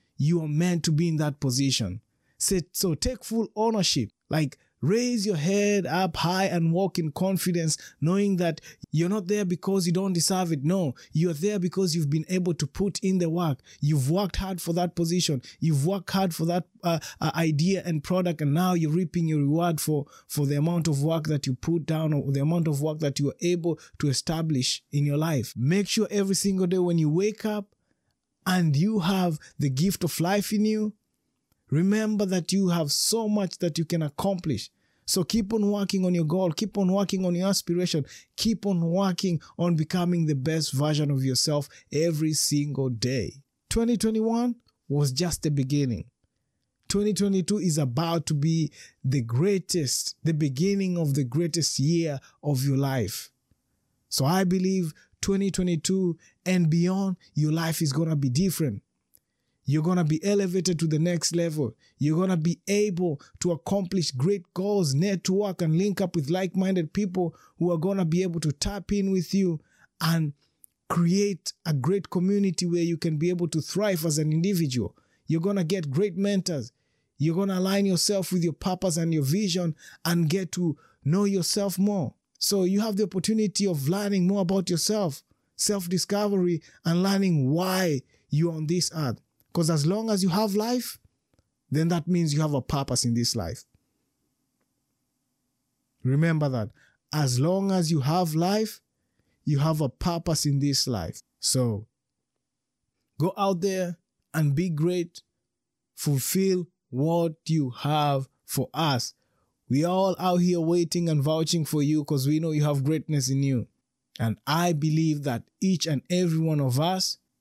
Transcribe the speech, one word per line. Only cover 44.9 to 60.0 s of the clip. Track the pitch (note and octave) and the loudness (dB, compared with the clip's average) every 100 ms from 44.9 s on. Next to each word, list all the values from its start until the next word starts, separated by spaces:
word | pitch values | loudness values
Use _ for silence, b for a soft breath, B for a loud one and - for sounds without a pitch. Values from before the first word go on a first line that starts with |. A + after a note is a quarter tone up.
| C#3+ C#3+ | 0 0
just | B2+ F3 - | 0 -2 -2
the | D#3 | -2
beginning. | C#3+ C3 C#3+ C3+ F#2+ - _ _ _ _ _ _ _ - | 0 0 0 0 -2 -6 _ _ _ _ _ _ _ -4
Twenty | G3+ G#3 | 0 0
twenty-two | G3 G3+ F#3+ E3+ G#3 | 2 2 2 0 0
is | F3+ D#3 | 0 0
about | C3+ A#2+ E3 E3+ - | 0 0 0 -2 0
to | |
be | D3 D#3 E3 D3+ B B B | 0 2 2 0 B B B
the | C3 C#3 | -2 0
greatest, | A2+ A#2+ F#3+ F#3+ - F3 C3+ - - - | 0 0 2 0 0 -2 0 -2 -6 -4
the | D#3+ | -2
beginning | D#3 D3+ C3 F#3+ G3+ F#3+ F3 | 0 0 0 0 0 0 0
of | D3+ | 0
the | C#3 | 0
greatest | B2 C#3 E3+ E3 C#3 - | 0 0 0 0 -2 0
year | C#3 E3+ E3 C#3 B B | 2 2 0 -4 B B
of | D3 C3 | -2 0
your | C#3 C3+ | 2 2
life. | C#3 C3 G2+ - - _ _ _ _ _ _ _ _ | 0 0 -2 -4 -12 _ _ _ _ _ _ _ _
So | - | -2
I | C#3 F#3 | 2 2
believe | F#3 F#3 F#3 F#3+ E3 b b _ | 2 2 2 0 -2 b b _
twenty | - G3 G3 | -2 0 0
twenty-two | - F3+ E3 - F#3+ F3+ D#3+ b b - | 0 0 0 0 0 0 -2 b b 0
and | F#3 D#3+ | 2 4
beyond, | E3+ F3 F#3+ G3 F3+ b | 4 2 2 -2 -4 b
your | - D3+ | -2 0
life | D#3+ E3 D#3 | 0 -2 -2
is | D#3 | -2
gonna | C#3 E3 D3+ | 0 0 0
be | C#3 | 0
different. | B2 F#3+ - D3 G2+ - _ _ _ _ _ _ _ - | 2 0 0 -2 -4 -10 _ _ _ _ _ _ _ -2
You're | D3+ | 0
gonna | D#3+ F3+ | 2 2